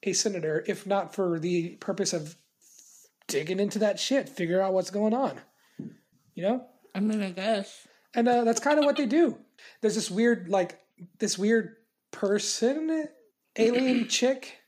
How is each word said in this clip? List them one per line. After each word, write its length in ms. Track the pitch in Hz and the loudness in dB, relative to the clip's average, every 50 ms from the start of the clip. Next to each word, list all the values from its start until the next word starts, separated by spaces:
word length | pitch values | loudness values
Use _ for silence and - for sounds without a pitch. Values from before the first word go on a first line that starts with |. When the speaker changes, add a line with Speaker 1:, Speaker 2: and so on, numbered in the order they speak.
| - | -2
Speaker 1:
a 80 | 202 | -2
senator 540 | 180 - - 220 196 180 156 156 156 160 - - | -2 0 0 -2 -2 -2 -4 -2 -2 -2 -2 -4
if 180 | 196 175 - | -6 -6 -2
not 300 | 190 202 196 180 160 - | -2 -2 -2 -2 -4 -4
for 240 | - 196 180 170 165 | -2 -2 0 0 -2
the 380 | 156 180 175 175 165 175 - - | -2 0 0 0 -2 -4 -8 -10
purpose 320 | - - 190 180 196 - | -6 -6 -4 -2 -2 -2
of 240 | - 170 156 151 - _ _ _ _ _ _ _ _ - - - - - - _ _ _ _ _ | -2 -4 -6 -8 -14 _ _ _ _ _ _ _ _ -20 -20 -20 -20 -20 -20 _ _ _ _ _
digging 340 | - 135 151 156 185 185 | -4 -4 -2 -2 -2 -2
into 180 | 202 202 202 220 | -2 -2 0 0
that 180 | 214 208 196 185 | 0 0 0 0
shit, 300 | - - 254 277 - - | -2 0 0 0 0 -2
figure 320 | - - 180 165 175 185 | -6 -6 -4 0 2 2
out 120 | 190 190 190 | 2 2 2
what's 160 | 190 180 185 | 0 0 0
going 240 | 185 202 208 214 220 | -2 0 0 2 2
on?" 260 | 247 277 240 - - - _ _ _ _ _ _ _ - - - _ _ _ _ _ _ _ _ | 2 0 -2 -4 -8 -16 _ _ _ _ _ _ _ -16 -16 -16 _ _ _ _ _ _ _ _
You 100 | - 170 | -4 0
know? 220 | 196 233 262 247 - _ _ _ - _ | 0 0 0 -4 -10 _ _ _ -12 _
Speaker 2:
I 60 | 190 | -2
mean, 220 | 196 214 214 214 | -2 0 0 -2
I 80 | 202 190 | -4 -4
guess. 560 | 180 185 190 214 226 202 196 - - - - _ _ _ _ _ _ | -6 -4 -2 0 0 -2 -2 -8 -14 -20 -20 _ _ _ _ _ _
Speaker 1:
And, 140 | 240 233 240 | 2 2 4
uh, 160 | 247 240 240 | 4 4 4
that's 160 | 226 220 - | 2 0 2
kinda 220 | - 285 294 302 | 2 2 4 4
what 160 | 294 285 285 294 | 4 4 4 2
they 80 | 285 | 0
do. 320 | 220 233 320 339 277 - - - _ _ _ - - - _ | 2 4 4 4 4 2 -4 -14 _ _ _ -20 -20 -18 _
There's 160 | - 220 - | -2 0 0
this 160 | 220 185 - | 0 -4 -4
weird, 380 | 175 190 233 240 233 220 180 170 | 0 2 4 4 4 2 0 -2
like, 300 | 196 196 185 - - - _ _ _ _ 180 - _ _ | 0 0 0 0 -4 -14 _ _ _ _ -20 -20 _ _
this 180 | - 202 - - | -4 -4 -2 0
weird 380 | 190 208 226 226 202 165 - _ _ _ _ _ _ _ | 2 2 4 2 2 -2 -10 _ _ _ _ _ _ _
person, 960 | - - - 196 196 208 - - - - - 240 277 311 311 311 320 320 311 302 - - _ _ _ _ _ _ _ | -10 -4 -2 0 0 0 0 -2 -4 0 0 0 0 0 -2 -2 -2 -4 -4 -6 -10 -20 _ _ _ _ _ _ _
alien 520 | - - 226 240 247 262 262 254 240 226 214 | 2 2 2 4 2 2 2 2 0 0 0
<clears throat> 20 | |
chick. 480 | - - - 247 269 262 - - - - _ | -2 0 2 2 0 0 -4 -16 -20 -20 _